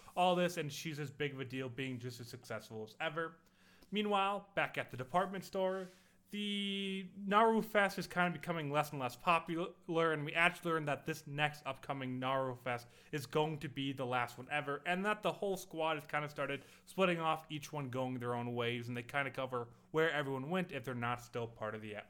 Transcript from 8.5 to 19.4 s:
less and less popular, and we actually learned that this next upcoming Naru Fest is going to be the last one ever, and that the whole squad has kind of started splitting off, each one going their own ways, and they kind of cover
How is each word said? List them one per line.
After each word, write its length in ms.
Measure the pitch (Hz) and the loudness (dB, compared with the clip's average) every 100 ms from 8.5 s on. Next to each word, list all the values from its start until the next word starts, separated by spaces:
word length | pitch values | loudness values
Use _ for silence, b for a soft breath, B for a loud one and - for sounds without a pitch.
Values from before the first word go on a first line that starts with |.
| 165 143 | -2 2
less 200 | 147 147 | 2 2
and 100 | 143 | -2
less 140 | 123 | -4
popular, 1000 | - - 165 165 165 190 - - 165 165 | 0 4 4 2 -2 -4 -6 -2 2 4
and 120 | 151 147 | 2 0
we 80 | |
actually 380 | 165 175 170 175 | 6 6 4 0
learned 160 | 160 147 | 0 2
that 180 | 139 - | -2 -2
this 160 | 156 - | -6 -6
next 340 | 143 151 147 | 0 0 0
upcoming 540 | 135 135 - 139 127 127 | -8 -8 -6 -4 -4 -2
Naru 380 | 127 135 131 123 | 0 2 0 -4
Fest 320 | 127 117 - B B | -4 -4 -6 B B
is 120 | 151 | -6
going 340 | 120 156 156 147 | 0 2 2 0
to 100 | 151 | -6
be 240 | 123 139 | -4 -4
the 120 | 135 | -2
last 320 | 123 123 120 - | 0 0 0 -4
one 120 | 127 | -4
ever, 320 | 147 143 143 | -2 -2 -4
and 200 | 175 180 202 | 0 0 0
that 160 | 214 | 0
the 80 | 185 | 0
whole 260 | 165 202 185 | 0 -2 -2
squad 380 | - 160 160 | -6 -2 0
has 120 | 156 147 | 0 -2
kind 180 | 147 | -4
of 60 | 147 | -4
started 320 | 147 139 139 B B - | -4 -4 -4 B B -10
splitting 340 | - 185 170 | 4 4 4
off, 260 | 160 156 - | 2 0 -2
each 220 | 151 - | -8 -6
one 160 | 151 135 | -6 -4
going 300 | 127 127 127 | -2 -2 -2
their 160 | 120 | -2
own 200 | 120 120 | -2 0
ways, 340 | 120 117 120 117 | 0 0 0 -4
and 80 | 120 | -6
they 60 | |
kind 260 | 117 143 139 | -2 -2 -2
of 60 | |
cover 340 | 131 | -2